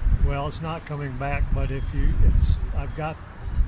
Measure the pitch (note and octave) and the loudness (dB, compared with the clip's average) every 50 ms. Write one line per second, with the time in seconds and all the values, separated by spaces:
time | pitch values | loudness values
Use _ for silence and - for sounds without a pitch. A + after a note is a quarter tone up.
0 | - - - - C3 C#3 C#3+ C#3 C#3+ D3+ - - E3 D#3+ E3 D#3+ - - D3 C#3+ | 0 2 2 4 2 2 2 0 -4 -6 -6 -6 -6 -8 -8 -8 -8 -10 -8 -8
1 | C#3+ C#3 B2+ B2+ C#3 C#3+ C#3+ C#3 - - - C#3 C3+ B2+ C3+ C3+ - - C#3+ C#3 | -8 -8 -8 -6 -4 -2 -2 -2 0 0 0 0 0 -2 -4 -4 -4 -4 0 2
2 | C3+ - - - - - C#3+ - - - - - - - - - C#3+ C3+ - D#3 | 2 2 4 6 6 6 6 6 4 4 2 2 0 -2 -4 -4 -4 -6 -6 -6
3 | D3+ D#3+ D#3 - - - - - - - - - - | -8 -8 -8 -10 -14 -18 -16 -12 -10 -4 0 0 2